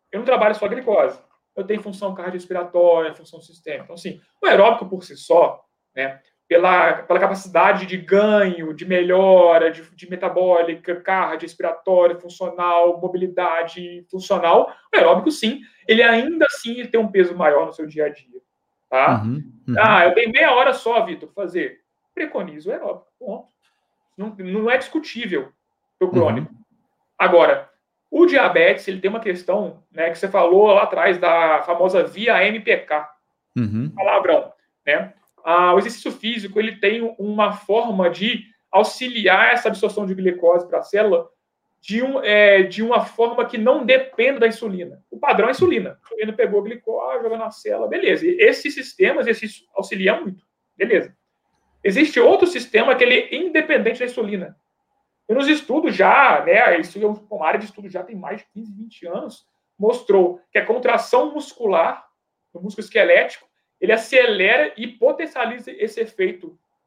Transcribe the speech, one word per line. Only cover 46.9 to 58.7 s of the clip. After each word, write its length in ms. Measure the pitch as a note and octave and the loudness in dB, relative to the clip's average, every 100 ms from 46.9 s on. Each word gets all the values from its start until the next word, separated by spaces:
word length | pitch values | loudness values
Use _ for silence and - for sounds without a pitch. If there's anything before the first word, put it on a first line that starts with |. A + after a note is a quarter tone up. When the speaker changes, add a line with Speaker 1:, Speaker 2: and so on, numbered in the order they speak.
| A3+ B3 B3+ | -8 -6 -6
Speaker 1:
joga 120 | A3+ A3+ | -6 -6
na 140 | A3+ | -10
célula, 380 | - G#3+ G#3 A3+ | -12 -8 -6 -4
beleza. 360 | G4 F4+ D#3 | -4 -2 -2
E 120 | D#3+ F3+ | -2 2
esses 320 | G#3+ C4+ C#4+ | 2 2 -4
sistemas, 540 | - B3+ - G3+ D4 A3+ | -10 -14 -2 0 0 -2
esses 400 | A3 A3 - _ | -4 -8 -16 _
auxiliam 480 | - F#3+ G3+ F#3 C4+ | -12 -10 -4 -2 -2
muito, 220 | B3 F#3+ _ _ _ _ | -6 -12 _ _ _ _
beleza. 360 | G#3+ F#3+ - _ _ _ _ _ _ _ | -2 0 -2 _ _ _ _ _ _ _
Existe 380 | G3+ G3 D4+ B3 | -4 0 0 4
outro 260 | B3+ G4 F4 | 4 4 2
sistema 480 | - - G#3+ C4+ | -2 -2 0 2
que 80 | A#3+ | 2
ele 160 | B3 B3 | 2 2
é 160 | - | -2
independente 640 | C4 F4+ D#4+ D#4 C4 G#3 A#3+ | -6 -4 -2 0 0 -2 -4
da 60 | |
insulina. 520 | B3 B3 G#3 G3+ D#3 - _ _ _ _ _ _ - | -6 -6 -6 -8 -10 -16 _ _ _ _ _ _ -4
E 60 | |
nos 140 | B3 C#4 | -2 2
estudos 440 | D4+ - C#4+ D#4+ | 0 0 -2 -2
já, 520 | F#3+ F#3+ B3+ B3+ D3+ D3+ | 2 4 6 4 2 2
né, 320 | G3+ B3 E3+ | 4 4 2
isso 240 | - G3+ | -2 -4
é 320 | G#3 G#3 - | -4 -4 -10
uma 100 | G#3 | -6
área 140 | D#3 G#3 | -4 -4
de 60 | |
estudo 260 | G#3+ - G3+ | -6 -16 -14
já 140 | F#3 | -12
tem 100 | F#3 | -12
mais 240 | G#3 - G#3 | -14 -14 -14
de 80 | - | -14
quinze, 180 | G#3 A3 | -18 -18